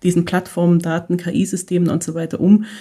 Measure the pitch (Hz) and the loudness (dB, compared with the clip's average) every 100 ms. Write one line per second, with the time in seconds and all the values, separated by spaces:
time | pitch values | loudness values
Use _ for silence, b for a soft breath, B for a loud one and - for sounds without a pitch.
0 | 180 175 175 180 180 - 175 170 170 170 | 0 0 0 -2 -4 0 2 2 2 -4
1 | 170 175 175 - 190 190 - 180 170 156 | -2 -4 -2 -2 -2 -4 -4 -2 0 -2
2 | - 165 165 - 185 208 214 B | -4 -6 -6 0 4 4 4 B